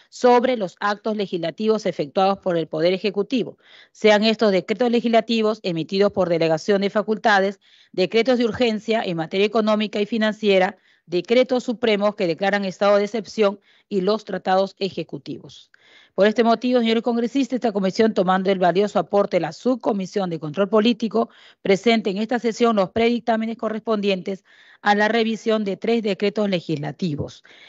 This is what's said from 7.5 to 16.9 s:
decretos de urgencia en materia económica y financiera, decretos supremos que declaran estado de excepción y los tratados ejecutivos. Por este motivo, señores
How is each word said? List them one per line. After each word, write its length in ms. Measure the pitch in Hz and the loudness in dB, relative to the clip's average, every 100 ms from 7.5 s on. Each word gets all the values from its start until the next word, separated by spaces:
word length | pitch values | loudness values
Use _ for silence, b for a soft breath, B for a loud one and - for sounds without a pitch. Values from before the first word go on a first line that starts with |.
| 202 b b b | -4 b b b
decretos 480 | - 185 220 233 247 | -4 0 0 2 2
de 60 | |
urgencia 580 | 233 202 240 214 - 220 | 0 0 -2 -2 -2 -2
en 140 | 190 165 | -2 -4
materia 300 | 160 190 208 | -4 -2 0
económica 540 | 226 214 214 208 214 | 0 0 0 -2 -4
y 60 | 202 | -4
financiera, 680 | 233 214 214 208 190 185 - b b b | -2 -2 0 2 4 2 -2 b b b
decretos 580 | 175 175 240 262 247 | -4 0 2 2 0
supremos 500 | - 220 226 202 208 | -4 -2 0 2 0
que 140 | 208 180 | 0 -2
declaran 360 | 160 196 202 | -2 -2 -2
estado 340 | 190 175 202 202 | -4 -2 2 2
de 60 | |
excepción 540 | 208 226 196 - 202 202 b b b | 2 -4 -6 0 0 0 b b b
y 140 | 208 | -4
los 220 | 185 214 | 0 -2
tratados 520 | - 185 196 190 190 - | -4 -6 0 0 0 -4
ejecutivos. 960 | 190 - 156 147 - 127 139 - - b b b b | -6 -6 -10 -10 -12 -14 -14 -20 -20 b b b b
Por 140 | - 208 | 0 2
este 160 | 214 | 2
motivo, 340 | 226 226 247 247 | 2 2 2 0
señores 240 | 226 | 2